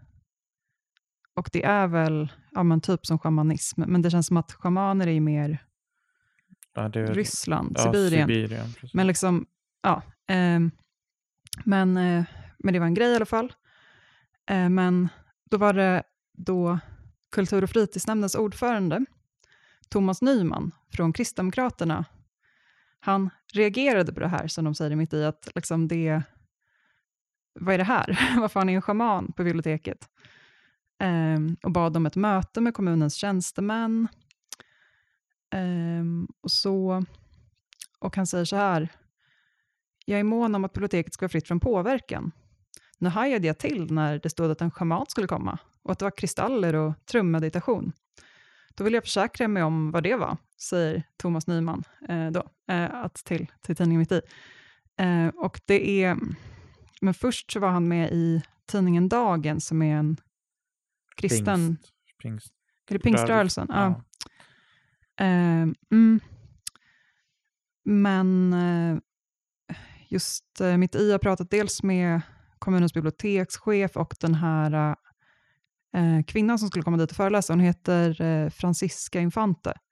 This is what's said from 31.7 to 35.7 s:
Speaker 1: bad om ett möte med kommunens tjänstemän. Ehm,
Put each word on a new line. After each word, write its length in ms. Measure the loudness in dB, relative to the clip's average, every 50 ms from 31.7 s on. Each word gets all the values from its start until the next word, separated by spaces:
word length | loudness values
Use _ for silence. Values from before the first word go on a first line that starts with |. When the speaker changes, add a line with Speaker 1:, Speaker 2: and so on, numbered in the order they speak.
| 0
Speaker 1:
bad 240 | 2 0 2 2
om 100 | 2 0
ett 100 | 0 0
möte 440 | 0 0 2 2 0 0 -2 -2 -2
med 140 | -2 0 0
kommunens 400 | 0 0 2 2 2 2 2 0
tjänstemän. 960 | -2 -4 -2 -2 -2 -4 -4 -6 -4 -4 -2 -2 -2 -2 -2 0 0 -2 -4 -6 _ _ _ _ _ _ -20 -20 _ -20 _ _ _ _ _ _ _ _ _ _ _ _ _ _ _ _ -8 -6
Ehm, 720 | -4 -4 -2